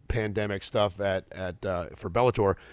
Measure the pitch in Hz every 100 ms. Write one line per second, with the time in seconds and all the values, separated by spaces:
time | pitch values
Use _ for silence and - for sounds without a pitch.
0 | - 113 107 104 104 98 - 113 104 95
1 | 101 95 - 90 92 87 98 90 82 -
2 | 95 101 123 113 101 95 -